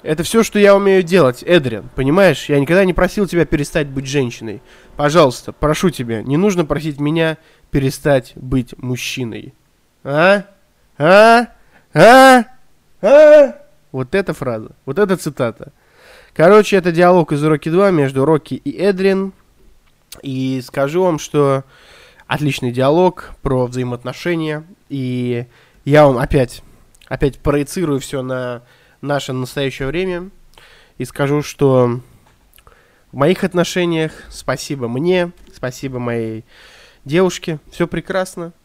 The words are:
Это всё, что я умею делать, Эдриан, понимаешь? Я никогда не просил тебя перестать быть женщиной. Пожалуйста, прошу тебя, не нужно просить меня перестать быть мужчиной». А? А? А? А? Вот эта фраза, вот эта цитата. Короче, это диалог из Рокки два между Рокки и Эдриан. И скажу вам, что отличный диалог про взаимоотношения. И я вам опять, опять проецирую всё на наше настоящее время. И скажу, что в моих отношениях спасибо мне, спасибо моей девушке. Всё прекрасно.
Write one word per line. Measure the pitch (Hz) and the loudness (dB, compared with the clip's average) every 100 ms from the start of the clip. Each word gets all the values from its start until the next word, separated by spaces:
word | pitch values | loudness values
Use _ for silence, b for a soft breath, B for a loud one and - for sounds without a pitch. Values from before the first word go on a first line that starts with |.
Это | 135 156 | -6 -6
всё, | 165 226 | 0 0
что | 220 208 | 0 4
я | 202 | 6
умею | 202 196 190 | 6 4 2
делать, | 170 180 131 123 | 2 2 2 0
Эдриан, | - 175 131 107 - | 0 0 0 -8 -10
понимаешь? | - 131 170 190 139 - | -4 0 4 2 2 -2
Я | 143 | -2
никогда | 139 180 | 2 2
не | 190 | 2
просил | 170 185 - | 0 -2 -2
тебя | 185 170 | -2 -2
перестать | 151 151 143 170 147 | -2 -2 -4 -6 -6
быть | 131 | -8
женщиной. | 135 143 123 - 113 101 b b b - | -4 -4 -4 -6 -14 -14 b b b -4
Пожалуйста, | 147 165 143 - - | 0 2 2 0 -16
прошу | - 151 151 190 | -6 -4 -2 -2
тебя, | 135 117 113 | -4 -8 -8
не | 120 | -4
нужно | 147 208 180 | -2 0 -2
просить | 160 151 156 143 | -4 -4 -6 -6
меня | 147 165 160 156 b b _ | -4 -2 -2 -4 b b _
перестать | 143 135 - 151 135 127 | -4 -4 -4 0 0 -2
быть | - 127 131 123 - | -18 -6 -6 -6 -12
мужчиной». | 123 123 - - 120 107 127 _ _ _ _ _ | -10 -8 -8 -8 -10 -12 -18 _ _ _ _ _
А? | 131 147 180 202 190 _ _ _ _ - | -6 0 2 2 -2 _ _ _ _ -2
А? | 151 196 220 233 233 b b b b | 4 6 8 6 2 b b b b
А? | 151 202 262 269 254 220 - _ _ _ _ | 6 8 10 8 6 2 -12 _ _ _ _
А? | 196 285 302 302 269 233 _ _ _ | 4 6 8 8 6 -2 _ _ _
Вот | 131 127 | -10 -4
эта | 196 190 | -4 -4
фраза, | 156 131 113 110 _ | -8 -8 -8 -12 _
вот | - 139 | -8 -2
эта | 202 | 0
цитата. | 180 156 - 120 - - _ b b b b b | -2 -4 -4 -6 -6 -20 _ b b b b b
Короче, | - 165 214 202 | 2 6 6 4
это | 196 175 | 0 0
диалог | 165 175 185 156 | 2 4 4 2
из | 143 | -2
Рокки | 151 156 160 | 0 -2 0
два | 170 202 | 0 2
между | 165 135 135 | 2 0 0
Рокки | 143 156 - | 0 0 -2
и | 131 143 - | -10 -10 -4
Эдриан. | 190 185 190 190 190 _ _ _ _ _ _ _ _ - | -2 0 0 -2 -4 _ _ _ _ _ _ _ _ -16
И | 139 131 131 131 | -10 -6 -4 -6
скажу | 123 143 139 170 | -8 -4 -2 0
вам, | 185 151 | -2 -2
что | - 147 143 135 - b b b b b - | -4 0 0 0 -6 b b b b b -8
отличный | 131 147 - 123 | -4 -2 -2 -6
диалог | 123 131 165 185 180 - - | 0 0 2 0 -2 -20 -10
про | 139 127 123 | -4 -2 -2
взаимоотношения. | 123 123 120 123 - 175 170 160 151 160 208 _ | -4 -8 -8 -12 -8 -6 -4 -6 -8 -12 -20 _
И | 139 127 123 123 120 120 b b b | -8 -6 -6 -4 -6 -8 b b b
я | - 147 | 2 4
вам | 147 196 | 6 2
опять, | 135 147 123 - - b b _ _ | 0 0 -2 -6 -20 b b _ _
опять | 131 143 - | -4 -4 -4
проецирую | 156 147 143 190 165 135 | -4 -4 -4 -6 -4 -4
всё | - 139 | -6 -10
на | 127 127 123 120 123 b b b | -8 -8 -8 -12 _ b b b
наше | 135 139 - | -6 -6 -4
настоящее | 127 127 - 135 - 135 | -8 -8 -6 -6 -6 -8
время. | 160 185 175 185 _ _ b b b b - | -6 -6 -8 -12 _ _ b b b b -14
И | |
скажу, | 127 - 143 147 | -12 -4 -2 -2
что | 143 - 139 131 123 123 - b b _ _ _ _ b b b b | -6 -2 2 2 0 -2 -10 b b _ _ _ _ b b b b
в | 123 | -2
моих | 147 185 | 0 0
отношениях | 190 180 170 185 175 165 160 - - | -2 -2 -2 -2 -2 -2 -4 -8 -20
спасибо | - - 131 - 143 117 | -12 -8 -8 -8 -8 -6
мне, | 123 175 185 175 _ - | -4 0 0 -2 _ -20
спасибо | - 127 - 135 127 | -12 -12 -10 -10 -8
моей | 120 117 113 110 - b b b b b | -6 -6 -6 -10 -16 b b b b b
девушке. | 135 160 185 - - 156 _ | -4 -2 0 -2 -10 -10 _
Всё | - 170 | -8 -6
прекрасно. | 170 - 185 185 - 170 _ | -6 -6 -8 -8 -12 -16 _